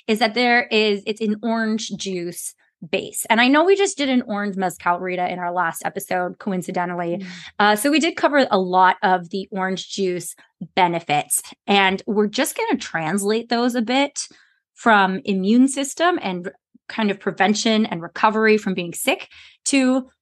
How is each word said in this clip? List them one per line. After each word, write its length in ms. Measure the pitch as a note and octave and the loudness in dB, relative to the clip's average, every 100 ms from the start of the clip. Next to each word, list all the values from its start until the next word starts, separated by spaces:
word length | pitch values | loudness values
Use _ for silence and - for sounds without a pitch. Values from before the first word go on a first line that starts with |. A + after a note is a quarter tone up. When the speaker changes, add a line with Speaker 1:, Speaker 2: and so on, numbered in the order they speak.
| - | -2
Speaker 1:
is 120 | A3 | 0
that 140 | A3+ | 0
there 300 | A3 B3 A#3+ - | 2 2 2 2
is, 360 | A3 G#3+ G3+ G3+ | 2 2 0 -4
it's 160 | G#3 | -4
an 160 | A3+ G#3 | -4 -2
orange 460 | A#3 A3+ A3 A3 - G3+ | -2 -2 -2 -4 -6 -8
juice 560 | G3 F3+ F3 F3 - - _ _ D#3+ | -6 -6 -6 -10 -12 -16 _ _ -6
base. 340 | F#3 - - - | -4 -4 -8 0
And 100 | A3 | 4
I 60 | B3 | 6
know 160 | C#4+ | 6
we 120 | F4 G4 | 6 4
just 220 | G4 - | 2 -2
did 100 | C#4 | 0
an 120 | B3+ - | 0 0
orange 280 | G3+ G3+ F#3+ | -4 -4 -4
mezcal 440 | F#3 E3+ F3+ F3 | -4 -2 -2 -2
rita 280 | F#3 F3+ F3+ | -2 -4 -4
in 80 | F3+ | -4
our 120 | F3 | -4
last 300 | F3 E3+ - | -2 -2 -4
episode, 540 | - - - F#3 F3+ F#3 | -8 -8 -4 -4 -4 -6
coincidentally. 800 | - F#3 F3+ F3+ F3 F3 E3+ F3 | -6 -4 -4 -4 -4 -4 -4 -6
Speaker 2:
Mm. 80 | F#3 - - - | -8 -16 -12 0
Speaker 1:
Uh, 180 | G#3 G#3+ | 2 4
so 140 | C#4+ | 2
we 100 | D4+ | 2
did 160 | D#4+ - | 0 0
cover 300 | D#4 C#4+ B3+ | 2 4 2
a 80 | G3 | 2
lot 380 | F#3 F#3 F#3 - | 2 4 4 4
of 300 | F#3 F#3 E3+ | 2 0 0
the 160 | G3 F#3+ | -8 -8
orange 380 | F#3+ F#3 F#3 - | -4 -4 -4 -8
juice 460 | - F#3+ F3+ - - _ _ F3 - | -4 -4 -4 -8 -16 _ _ -6 0
benefits, 680 | F3+ E3+ - D3 - - - - - | 2 0 -2 -2 -2 -4 -6 -10 0
and 380 | G3+ F#3+ F#3+ - | 2 4 0 -2
we're 220 | G#3 G#3 | 0 0
just 280 | G#3 D4 - | 0 -4 -2
gonna 220 | A4+ D#4+ | -2 -2
translate 720 | - E3 D#3 G3 G3 A3 A#3 | -4 -6 -4 -2 -2 -2 -2
those 240 | A#3 B3 | -2 0
a 80 | B3 | 0
bit 460 | A3+ C4 C#4+ - - _ _ _ _ _ | 0 0 -2 -4 -14 _ _ _ _ _
from 440 | A#3+ G#3 F#3+ F#3 - | 4 4 4 0 -2
immune 420 | F#3+ F#3+ A#3 C4+ | -2 2 4 4
system 520 | C#4 C#4 - E4+ F4+ | 2 -6 -2 0 0
and 300 | G3 F3+ F3 - _ _ - | -4 -8 -10 -14 _ _ -12
kind 220 | - G#3 | -4 -2
of 100 | G3+ | -2
prevention 680 | - E3+ G3 G#3 A3+ A3 A3 | -4 0 0 2 0 0 0
and 160 | E3+ | -4
recovery 560 | E3+ - A3+ G#3+ A3 G#3+ | -10 -2 0 4 4 4
from 160 | G#3+ F3+ | 2 -4
being 180 | F3 | -6
sick 340 | - - F4+ - - - _ - | -4 -2 -2 -6 -20 -20 _ -2
to 420 | C#4 B3+ C4 C4 _ | 2 2 0 -2 _